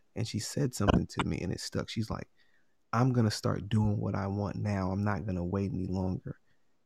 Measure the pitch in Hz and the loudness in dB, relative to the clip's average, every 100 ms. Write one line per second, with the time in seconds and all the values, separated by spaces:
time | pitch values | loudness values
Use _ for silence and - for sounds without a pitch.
0 | _ - 113 107 - - 143 - 101 - | _ -6 -4 -4 -4 -2 -2 0 4 6
1 | 87 - 87 82 90 - - - - - | 4 -2 -2 -2 -2 -4 -4 -6 -4 -4
2 | 107 - - _ _ _ _ _ _ 113 | -4 -6 -8 _ _ _ _ _ _ 2
3 | 131 123 110 - 113 98 101 110 107 104 | 4 6 4 2 -2 -2 0 2 4 2
4 | 107 104 98 101 101 110 107 98 92 95 | 0 -2 -2 -2 -2 -2 -2 0 0 0
5 | 104 101 104 92 87 101 98 90 90 92 | 0 0 -2 -2 0 0 0 -2 -2 0
6 | 92 95 - - _ _ _ _ | 0 -2 -6 -14 _ _ _ _